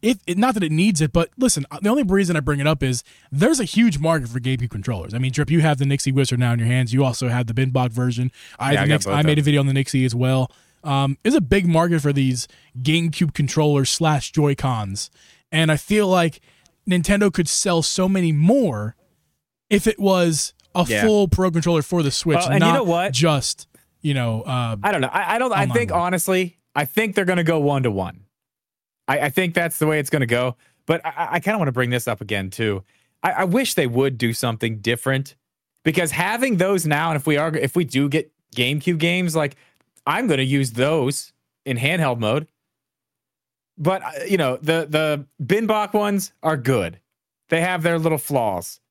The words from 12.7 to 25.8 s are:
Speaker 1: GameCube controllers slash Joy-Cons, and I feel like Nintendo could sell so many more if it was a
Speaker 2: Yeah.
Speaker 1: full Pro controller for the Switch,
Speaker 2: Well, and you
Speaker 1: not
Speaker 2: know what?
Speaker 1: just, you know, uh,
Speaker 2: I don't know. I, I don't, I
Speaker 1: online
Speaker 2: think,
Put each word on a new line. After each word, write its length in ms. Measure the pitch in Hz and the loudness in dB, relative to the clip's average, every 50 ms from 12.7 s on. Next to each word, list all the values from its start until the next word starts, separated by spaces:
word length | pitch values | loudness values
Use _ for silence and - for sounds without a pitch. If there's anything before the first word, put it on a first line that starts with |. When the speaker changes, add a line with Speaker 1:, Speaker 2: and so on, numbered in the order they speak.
| _ 123 | _ -6
Speaker 1:
GameCube 520 | 127 139 156 170 165 170 151 - 180 151 - | -2 0 0 2 2 0 0 0 0 -2 0
controllers 560 | - 151 131 - 156 156 151 147 143 135 - | -2 -2 0 2 2 2 4 4 2 2 0
slash 420 | - - 170 156 151 139 - - | 0 0 2 2 2 0 -2 -4
Joy-Cons, 760 | - 156 147 143 139 - - 135 123 113 107 98 95 98 - - _ _ _ _ - _ _ _ | -2 0 2 2 0 0 -2 -2 -2 -2 -4 -6 -6 -8 -10 -12 _ _ _ _ -20 _ _ _
and 200 | - 156 165 156 | -2 0 2 2
I 60 | 156 143 | 0 -2
feel 300 | - - 208 214 208 190 | 0 0 0 2 2 4
like 320 | 185 180 170 160 - - _ _ _ _ _ _ _ _ _ - | 4 2 2 0 -2 -6 _ _ _ _ _ _ _ _ _ -2
Nintendo 420 | 185 175 165 - 202 202 208 202 - | 0 0 2 2 2 2 2 2 2
could 140 | - 170 147 | 0 -2 -2
sell 320 | - - - 202 175 165 156 | -2 -2 0 0 0 0 0
so 240 | - - - 185 190 | -2 -2 0 0 0
many 240 | 190 190 180 165 | 2 0 2 2
more 640 | 156 147 151 175 240 285 254 180 123 104 104 110 117 _ _ _ _ _ _ _ _ _ _ _ _ _ _ _ | 2 4 4 4 4 4 2 0 -2 -4 -6 -8 -10 _ _ _ _ _ _ _ _ _ _ _ _ _ _ _
if 180 | 208 196 - 220 | -2 0 2 0
it 120 | 214 - | -2 0
was 540 | 202 196 190 185 175 170 160 143 - - _ _ _ _ _ | 2 2 2 4 2 2 0 -2 -4 -6 _ _ _ _ _
a 100 | - 175 131 | -2 0 0
Speaker 2:
Yeah. 160 | 110 104 104 | 2 2 4
Speaker 1:
full 220 | 220 214 208 202 185 | 4 4 4 4 2
Pro 220 | - - 185 185 | 2 2 2 2
controller 320 | 160 170 156 175 170 160 | 0 0 0 2 0 0
for 220 | 143 - - 175 160 | 0 0 0 0 0
the 80 | 139 | 0
Switch, 260 | 127 - - 165 151 170 | -2 -2 0 2 2 2
Speaker 2:
Well, 100 | 180 175 | 2 2
and 60 | - | 4
you 40 | 196 | 4
Speaker 1:
not 140 | 170 165 - | 4 4 4
Speaker 2:
know 100 | 277 247 | 4 2
what? 300 | 180 165 170 180 202 135 | 0 0 0 0 -2 0
Speaker 1:
just, 540 | 120 151 170 151 139 - - - _ - _ _ _ _ _ _ _ | 2 2 2 2 2 -2 -4 -8 _ -12 _ _ _ _ _ _ _
you 120 | - 156 143 | -4 -2 -2
know, 280 | 135 123 117 113 110 | 0 0 -2 -2 -4
uh, 340 | 113 - 131 123 123 117 113 104 98 | -4 -4 -4 -4 -2 -4 -4 0 0
Speaker 2:
I 80 | 202 | 0
don't 100 | 202 165 | 2 2
know. 60 | 127 - | -2 0
I, 240 | - 185 202 170 202 | -2 -4 -2 0 0
I 20 | 233 | 0
don't, 120 | 254 254 220 | 0 0 2
I 80 | 190 202 | 0 0
Speaker 1:
online 140 | - - | 2 0
Speaker 2:
think, 140 | 233 | 0